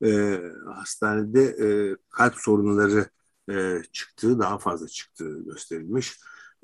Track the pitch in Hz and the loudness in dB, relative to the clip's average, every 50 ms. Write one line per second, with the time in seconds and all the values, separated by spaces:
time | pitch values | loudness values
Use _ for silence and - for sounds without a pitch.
0 | - 110 107 104 101 101 98 92 87 87 80 - - 95 - - 107 - - - | 0 2 2 2 2 0 0 -4 -6 -10 -14 -16 -16 -16 -14 -14 -12 -12 -6 -2
1 | - 107 104 107 107 104 110 131 135 127 - - 113 107 104 104 104 98 95 - | -2 0 0 0 -2 2 4 4 4 4 2 0 0 2 2 2 0 -2 -4 -6
2 | _ _ - - 120 127 - - - - 107 101 101 104 101 101 104 101 104 107 | _ _ 0 2 2 2 2 0 2 2 4 4 4 4 4 4 4 4 4 2
3 | 98 - _ _ _ _ _ _ _ - 101 98 92 92 92 85 82 - _ - | 0 0 _ _ _ _ _ _ _ -6 -4 -2 -2 -2 -2 -4 -6 -10 _ -14
4 | - - _ - - 113 127 117 104 92 101 101 - 98 87 80 82 78 - - | -14 -14 _ -2 2 2 2 4 2 0 -2 -2 -2 -4 -4 -4 -8 -12 -12 -16
5 | - _ _ - 82 80 76 78 - 80 78 - - - 85 82 80 82 107 127 | -16 _ _ -12 -10 -10 -10 -10 -12 -14 -14 -16 -12 -10 -10 -10 -8 -4 -4 -4
6 | 127 - - - _ - - - - - _ _ | -4 -4 -10 -16 _ -20 -20 -20 -20 -20 _ _